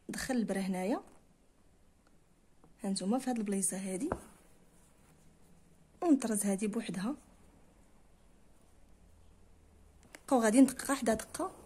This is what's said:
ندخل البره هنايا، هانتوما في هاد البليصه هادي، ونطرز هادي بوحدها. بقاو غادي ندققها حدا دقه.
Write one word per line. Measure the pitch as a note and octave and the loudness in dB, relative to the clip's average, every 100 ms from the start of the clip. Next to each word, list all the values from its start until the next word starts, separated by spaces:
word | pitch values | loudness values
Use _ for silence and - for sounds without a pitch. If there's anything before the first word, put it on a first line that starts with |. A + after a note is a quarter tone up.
| - | -12
ندخل | - - B3 | -8 -2 0
البره | G3 G3 | 0 -2
هنايا، | F#3+ F#3 F#3+ F4 - - - - - - - - - - - - - _ - - - - | -2 -2 0 -2 -4 -20 -20 -20 -20 -20 -20 -20 -20 -20 -20 -20 -20 _ -20 -20 -20 -8
هانتوما | G3 F#3+ F#3 B3+ | -4 -2 0 0
في | B3+ | 0
هاد | A#3 | -4
البليصه | G3+ G3 F#3+ F#3+ | -2 -2 -2 -4
هادي، | F#3+ F#3 D#4 - - - - - - - - - - - - - - - - - - - | -6 -4 -4 -6 -10 -20 -20 -20 -20 -20 -20 -20 -20 -20 -20 -20 -20 -20 -20 -20 -20 -2
ونطرز | F4+ C4+ A3 G#3 G3+ | 2 4 2 0 0
هادي | F#3+ G#3+ | 0 -2
بوحدها. | A3+ A3+ F#3 G#3+ D4 - - - - - - - - - - - - - - - - - - - - - - - - - - - - - - - | -4 -6 -4 -4 -6 -12 -20 -20 -20 -20 -20 -20 -20 -20 -20 -20 -20 -20 -20 -20 -20 -20 -20 -20 -20 -20 -20 -20 -20 -20 -20 -20 -20 -20 -14 0
بقاو | C4 | 4
غادي | A3 A#3+ | 6 8
ندققها | B3+ - - | 6 4 -4
حدا | C4+ A#3 | -2 0
دقه. | A3 - - F4+ - | -2 -2 -8 -8 -8